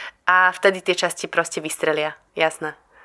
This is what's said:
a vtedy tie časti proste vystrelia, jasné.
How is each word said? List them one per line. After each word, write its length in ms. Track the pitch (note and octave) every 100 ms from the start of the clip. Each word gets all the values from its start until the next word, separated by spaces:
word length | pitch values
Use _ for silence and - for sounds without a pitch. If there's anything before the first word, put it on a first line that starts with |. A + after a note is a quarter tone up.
| - - -
a 240 | F#3 F#3
vtedy 280 | F3+ G3+ F#3+
tie 160 | - F3
časti 320 | F3 - D#3+
proste 320 | F3 E3+ -
vystrelia, 560 | D#3 - D#3+ D#3 D3+ - _
jasné. 420 | - D#3+ D#3+ D#3 - _ _